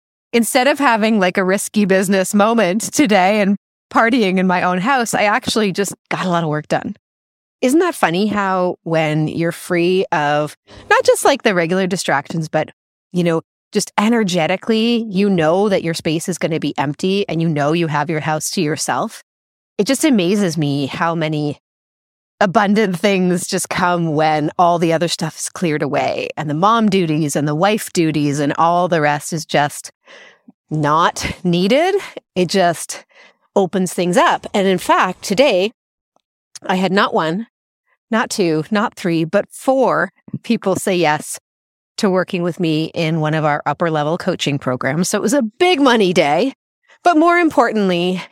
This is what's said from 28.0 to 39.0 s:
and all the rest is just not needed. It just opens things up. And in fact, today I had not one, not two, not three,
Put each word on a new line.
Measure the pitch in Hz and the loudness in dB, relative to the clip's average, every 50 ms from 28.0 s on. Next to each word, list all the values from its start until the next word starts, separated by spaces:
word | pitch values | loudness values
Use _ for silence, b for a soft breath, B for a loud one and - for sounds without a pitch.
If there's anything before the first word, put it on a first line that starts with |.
| 165 156 147 151 147 147 139 147 | 0 0 0 0 0 0 0 -2
and | 147 143 - - | -2 -2 0 0
all | 165 170 175 175 180 | 2 2 2 2 0
the | 175 175 165 | 0 0 0
rest | 147 147 147 147 - - | 0 0 0 -2 -4 -6
is | 180 156 - | -8 -8 -4
just | - - 147 147 143 - - - - - B B B B B B B B B B B - _ _ - | -2 0 0 0 0 -2 -8 -16 -18 -20 B B B B B B B B B B B -20 _ _ -6
not | 156 156 147 143 151 160 175 202 - - - - - - | -4 -2 0 2 2 2 2 0 0 -4 -8 -10 -8 -4
needed. | - 180 170 175 180 208 247 285 339 381 392 392 B B B - - _ - | -2 0 0 2 2 2 2 2 2 2 0 -2 B B B -18 -18 _ -4
It | 185 180 151 | -2 -2 0
just | - 190 180 175 160 - - - - - b b b b b b b b b b - | 0 2 2 2 0 -2 -6 -12 -14 -14 b b b b b b b b b b 0
opens | 202 196 180 - 190 185 170 | 0 0 0 0 -2 -2 -2
things | - - 180 180 175 | -2 -2 -2 0 2
up. | 240 330 311 190 - - - - | 2 2 2 2 -2 -4 -4 -2
And | 214 190 190 | 0 2 2
in | 185 175 | 0 0
fact, | - - 330 370 233 185 180 - | 0 0 2 2 0 0 -4 -6
today | - - 202 175 277 294 208 180 190 220 - _ _ _ _ _ _ _ _ _ _ _ _ _ _ _ - - | -6 -2 2 2 2 4 4 2 0 -2 -4 _ _ _ _ _ _ _ _ _ _ _ _ _ _ _ -20 -10
I | - - 185 | -4 -2 0
had | 185 190 180 | 0 0 2
not | 185 202 233 - | 2 2 2 2
one, | - 208 165 156 165 202 226 - _ _ _ _ _ _ _ _ _ _ _ - | 0 0 0 -2 -2 -4 -6 -10 _ _ _ _ _ _ _ _ _ _ _ -4
not | 226 220 247 - | -2 -2 -2 -2
two, | - - 185 170 156 156 156 - | -2 -2 0 0 0 0 -2 -2
not | 214 208 220 - - | -2 -2 -2 -2 -4
three, | - | -6